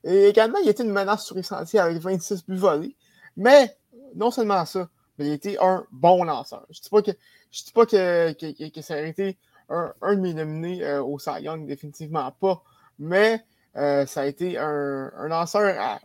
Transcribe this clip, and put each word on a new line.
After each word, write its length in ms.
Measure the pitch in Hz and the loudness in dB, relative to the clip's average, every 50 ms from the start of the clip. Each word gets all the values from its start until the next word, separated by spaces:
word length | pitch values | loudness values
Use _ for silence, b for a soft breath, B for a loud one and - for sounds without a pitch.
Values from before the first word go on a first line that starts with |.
| - | 0
Et 200 | 156 185 196 196 | 2 4 6 6
également, 340 | 202 202 220 220 226 254 403 | 8 8 6 4 4 2 2
il 60 | 370 220 | 2 2
était 140 | 208 214 | 2 2
une 100 | 240 220 | -2 -2
menace 340 | 196 202 196 196 208 208 - | 0 0 0 0 -2 -2 -2
sur 100 | - - | -10 -10
les 60 | 185 | -10
sentiers 380 | 175 - 202 190 185 170 - 214 | -10 -8 -10 -10 -8 0 2 2
avec 180 | 180 165 170 165 | 2 2 0 -4
vingt-six 480 | 160 185 190 175 - - 208 180 _ | -4 -4 -4 -4 -4 -6 -8 -8 _
buts 100 | - 185 | -8 -4
volés. 400 | 185 196 190 151 147 165 262 - b b b b b b b b | 0 2 2 2 2 -4 -8 -14 b b b b b b b b
Mais 400 | - 190 240 277 285 277 - - _ _ _ _ 233 277 269 208 | 0 4 8 8 8 8 6 -2 _ _ _ _ -20 -20 -18 -6
non 160 | 170 208 247 | -2 -2 -2
seulement 340 | 233 262 226 208 202 185 165 | 0 0 0 2 2 0 0
ça, 240 | - - 190 180 - _ _ _ _ _ - | -2 -4 -6 -6 -6 _ _ _ _ _ -6
mais 80 | 147 | -4
il 60 | 147 | -4
était 260 | 151 143 - 202 202 - | -4 -4 -6 -6 -2 2
un 240 | 185 185 185 180 - _ | 2 2 2 0 -4 _
bon 320 | - 127 143 170 185 180 175 | -6 2 4 4 6 4 2
lanceur. 400 | 165 147 120 135 - 117 - - _ | -2 -4 -6 -8 -12 -16 -18 -18 _
Je 100 | 160 - | -20 -20
dis 80 | - - | -10 2
pas 140 | 202 214 | 2 2
que, 80 | 208 208 - b b b b b b b | 2 2 -8 b b b b b b b
je 140 | - - - | -20 -18 -18
dis 80 | - | -2
pas 120 | _ 226 233 | _ 2 4
que, 480 | 226 - 196 185 180 175 170 165 165 | 4 4 2 4 4 2 2 2 0
que, 200 | 156 _ 160 156 | -2 _ -10 -12
que, 220 | 143 - 156 156 _ | -10 -12 -14 -14 _
que 60 | 160 | -16
ça 140 | 151 - 160 | -12 -8 -8
aurait 160 | 147 151 160 | -6 -6 -8
été 260 | 160 - 196 196 185 b b b b b b b | -6 -4 -6 -6 -6 b b b b b b b
un, 240 | 151 170 170 - - _ | -6 -6 -6 -6 -10 _
un 140 | - 190 208 | -2 0 0
de 60 | 196 | 0
mes 120 | 185 180 | 0 -2
nominés, 500 | 165 156 156 156 156 160 165 175 185 180 | -4 -6 -6 -6 -6 -8 -8 -8 -6 -6
euh, 200 | - 147 143 143 | -6 -4 -4 -4
au 160 | 131 131 147 139 | -4 -6 -8 -8
Cy 240 | - 156 139 - | -8 -8 -8 -8
Young, 240 | 143 156 160 160 151 | -8 -10 -10 -10 -10
définitivement 680 | 139 143 139 - 147 143 - 160 151 156 156 131 135 _ _ | -12 -12 -12 -12 -18 -16 -14 -12 -6 -6 -6 -6 -6 _ _
pas. 220 | 190 190 185 180 b b b b b b b - | -2 -2 -2 -2 b b b b b b b -14
Mais, 460 | 143 160 180 196 214 220 226 220 226 _ _ _ _ _ _ | -8 -2 2 4 4 4 2 -2 _ _ _ _ _ _ _
euh, 300 | - 143 143 143 139 139 | -2 0 0 2 0 0
ça 160 | 139 - 151 | -2 -4 -4
a 40 | 139 | -4
été 300 | 143 143 _ 175 180 175 | -4 -4 _ -6 -6 -4
un, 560 | - 147 151 151 143 143 143 139 135 135 - - - | -4 -4 -4 -4 -4 -4 -4 -6 -6 -8 -12 -12 -10
un 100 | 120 156 | -6 -4
lanceur 480 | 165 165 170 165 - 208 208 196 180 - | -2 -2 -2 0 0 2 2 2 0 0
à, 200 | 104 123 104 - | -4 -4 -6 -8